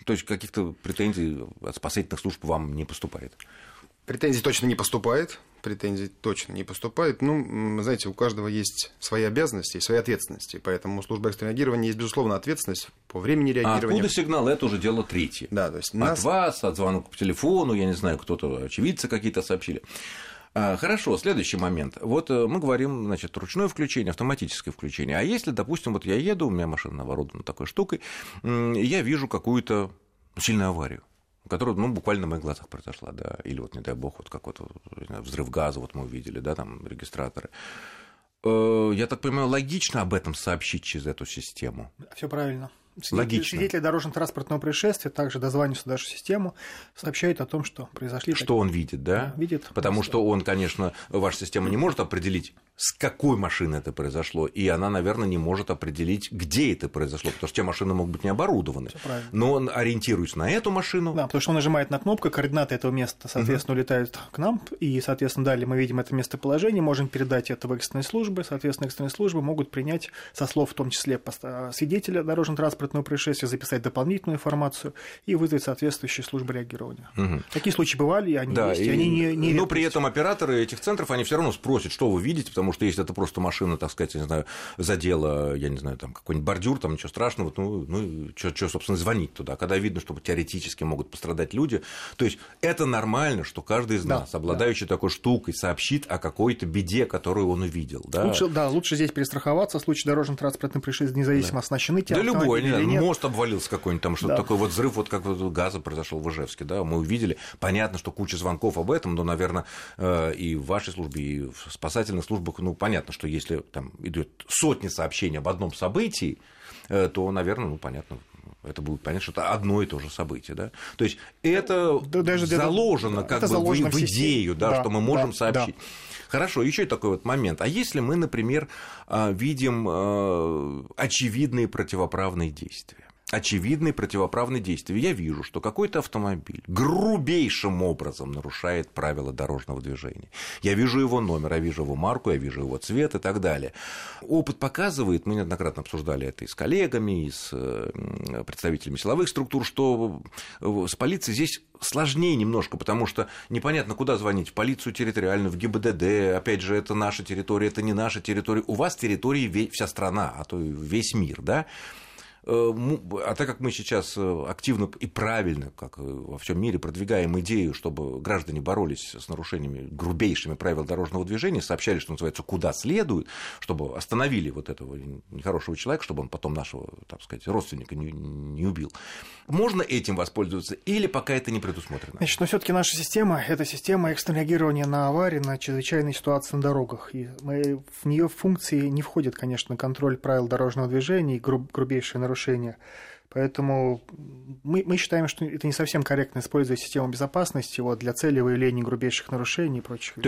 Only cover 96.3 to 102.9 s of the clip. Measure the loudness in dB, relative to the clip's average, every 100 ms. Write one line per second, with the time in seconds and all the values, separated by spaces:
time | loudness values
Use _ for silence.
96.3 | 2 2 2 -2 -2 0 2 2 0 0
97.3 | 2 2 2 0 -2 -6 -8 -4 0 2
98.3 | 4 2 2 2 2 0 2 2 2 -2
99.3 | -2 0 2 2 0 0 0 2 2 2
100.3 | 0 -2 -2 -4 -2 -2 0 0 2 4
101.3 | 4 4 -2 -2 0 2 2 2 2 4
102.3 | 4 4 4 4 4 4